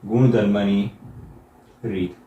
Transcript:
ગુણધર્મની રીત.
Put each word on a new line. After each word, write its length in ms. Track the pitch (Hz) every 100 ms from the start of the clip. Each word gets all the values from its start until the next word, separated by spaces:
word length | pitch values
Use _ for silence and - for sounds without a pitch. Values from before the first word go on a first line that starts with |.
| 101
ગુણધર્મની 840 | 117 131 113 101 101 101 101 110 - - - - - - _ _ _
રીત. 260 | 113 95 90 -